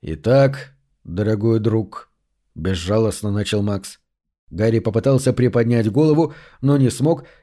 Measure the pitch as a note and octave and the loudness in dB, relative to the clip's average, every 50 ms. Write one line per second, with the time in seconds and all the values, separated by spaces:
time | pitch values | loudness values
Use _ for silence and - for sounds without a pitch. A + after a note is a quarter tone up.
0 | - - D#2+ - - A2 C3 C#3 C#3 C3+ C3+ - - - _ _ _ _ _ _ | -10 -10 -8 -4 0 2 2 4 4 2 0 -4 -12 -18 _ _ _ _ _ _
1 | - F2+ E2+ F#2 G#2+ G#2+ A2 G2+ A2 A2+ A2+ A2+ G#2+ A#2 G#2+ A2 G2+ - - - | -16 -8 -6 -4 -2 -2 -2 0 0 0 0 2 0 0 0 0 -2 -4 -10 -18
2 | - _ _ _ _ _ _ _ _ _ - - D#2+ F#2+ F#2+ F2 E2 F2+ G#2 A2+ | -20 _ _ _ _ _ _ _ _ _ -12 -8 -4 -4 -4 -4 -2 -2 0 0
3 | A2+ G#2+ G2 - - G#2 G2+ G#2 G#2 - G#2+ G#2 G2+ G#2 G2+ F#2+ - - - - | 0 0 -2 -4 -6 -4 -4 -4 -4 -2 -2 -2 -2 -2 -4 -6 -8 -14 -18 -20
4 | _ _ _ _ _ _ _ _ _ - - E2+ G#2+ A2+ A2+ A2+ - A2+ G2 A2+ | _ _ _ _ _ _ _ _ _ -12 -4 -2 0 2 2 0 0 -2 -2 0
5 | G2 C#3 C3+ B2+ C3+ C3 A#2 - B2 A#2+ - A#2+ A#2 A#2 A#2+ A#2 A2 A2 G2 C#3 | 2 2 2 2 2 0 0 2 2 2 2 2 2 2 2 2 0 0 2 2
6 | D#3 D#3 D3 D#3 E3 C#3 - - - - _ _ - C3+ C#3+ C#3 C3+ A#2+ - - | 2 4 4 2 0 0 -4 -10 -20 -20 _ _ 0 2 2 4 2 2 0 0
7 | C3+ D#3+ E3+ E3 - - _ _ | 0 0 0 -2 -4 -12 _ _